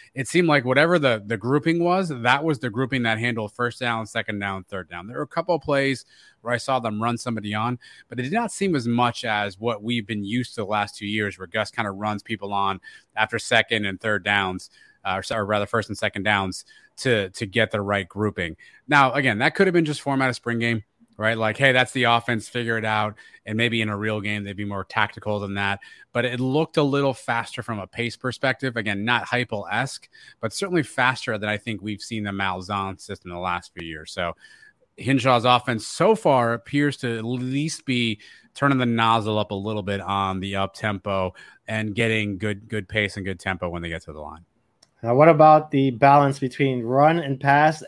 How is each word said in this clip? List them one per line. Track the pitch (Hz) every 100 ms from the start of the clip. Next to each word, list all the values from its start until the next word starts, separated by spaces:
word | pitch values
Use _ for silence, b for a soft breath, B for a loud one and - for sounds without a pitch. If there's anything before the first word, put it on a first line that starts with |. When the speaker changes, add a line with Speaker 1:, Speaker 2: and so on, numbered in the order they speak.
| b
Speaker 1:
It | 135 127
seemed | 170 175
like | 143
whatever | 123 131 165 175
the, | 135 110 101
the | 110
grouping | 117 143 156 165
was, | 170 185 180
that | 131 117 135
was | 160 139
the | 127
grouping | 104 131 131
that | 117 110
handled | 117 117 104
first | - 120 -
down, | 123 113 110
second | 117 107 104
down, | 101 95
third | 90 98 87
down. | 87 92
There | 131
were |
a | 147
couple | - 170 165
of |
plays | 151 139 139 127 - b b b
where | 113
I | 120
saw | - 131
them | 117 107
run | 117 117
somebody | 127 113 104 107
on, | 117 123 b b -
but | 120
it |
did | 127
not | 214 233
seem | - 196 151
as | 117
much | 120 120 - 117
as | 104 101 92
what | 113 107
we've | 107 120 104
been | 104
used | 101 120 123 -
to |
the | 98
last | 104 104 -
two | 104
years, | 107 104 92
where | 92
Gus | 110 104
kinda | - 107
runs | 95 107 104
people | - 110 101
on | 101 98 95 B B B 107
after | 110 113
second | - 117 - 110 101
and | 92
third | 113 104
downs, | 95 101 95 92 - b b b
uh, | 98 95 -
or, | 117
or | 101
rather | 104 101
first | 113 104
and | 101
second | 107 101
downs | 98 104 95 - - b b -
to, | 131 113 95
to | - 104
get | 117 110
the | 107
right | 101 101 92
grouping. | 98 104 95 85 - b b -
Now, | 143 135
again, | 131 131 104
that | 143
could | - 190
have | 175
been | 156
just | 143
format | 139 135 131
of | 120
spring | 120 117
game, | 117 113 - _ _ -
right? | 110 113
Like, | 110 107
hey, | 135
that's | 127 123
the | 131 120
offense, | 117 - 113 -
figure | 123 117 113
it | 110
out. | 107 107 107 b b -
And | 107
maybe | 117 113
in | 107
a | 101
real | 107 107
game, | 101 104
they'd | 101 98
be | 104
more | 98
tactical | 95 110 104 - 107 104
than | 98
that. | 98 98 98 B B B
But | 123 123
it | 123
looked | 131 143 160 -
a |
little | 143 139 139
faster | 127 - 117 110 -
from | 117 107
a | 92
pace | - 120 -
perspective. | 127 - 135 131 135 117
Again, | 107 98 110
not | 120 92
Heupel-esque, | - 87 107 87 107 135 - - b b b
but | 113
certainly | - 196 180
faster | 135 - 123 127 - 110
than | 104
I | 104
think | - 101
we've | 104 101
seen | - 113
the | 104
Malzahn | 98 98 92 92 101 98 95
system | - 98 90
the | 87
last | 92 87 - -
few | 82
years. | 78 78
So | - 87 - b b b b _ -
Hinshaw's | 123 135 123 120 120
offense | 123 - 113 -
so | - 185 220
far | 165 131 117
appears | 117 - 143 147 131
to | 123 113
at |
least | 113 123 127 135 156 - -
be | 123 117 104 b b b -
turning | 139 131
the | 123
nozzle | 117 113 113 107 107
up | 104
a | 98
little | 101 107
bit | 95 98
on | 92 98 98 95
the | 98 98
up | 98
tempo | - 110 98 104 95 92 b b b -
and | 110 110
getting | 104 117 110 104 98
good, | 107 104 110
good | 107 95
pace | 107 101 104
and | 95
good | 92
tempo | 98 92 90
when | 87
they | 85
get | 80 -
to |
the | 76
line. | 76 80 87 _ _ _ _ _
Speaker 2:
Now, | 113
what | 127 160
about | 151 156 156 156
the | 139 135
balance | 113 139 143 143 139
between | 131 - 139 127
run | 117 131 151 170
and | 143 135
pass, | 139 143 156 160